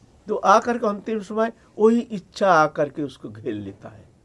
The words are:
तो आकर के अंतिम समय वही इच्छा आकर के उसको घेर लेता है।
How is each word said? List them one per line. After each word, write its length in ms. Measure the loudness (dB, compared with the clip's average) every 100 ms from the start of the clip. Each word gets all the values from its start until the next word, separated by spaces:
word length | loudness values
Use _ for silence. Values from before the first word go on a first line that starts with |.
| _ _ -8
तो 80 | -2
आकर 420 | 4 4 2 -4
के 100 | -4
अंतिम 320 | -6 -6 -8
समय 340 | -6 -4 -4 -6 _ 2
वही 200 | 4 4
इच्छा 540 | -2 -10 -10 -2 4
आकर 360 | 4 4 0 -4
के 140 | -4
उसको 260 | -10 -10 -16
घेर 240 | -12 -10
लेता 360 | -10 -10 -14 -20
है। 200 | -20 -20 _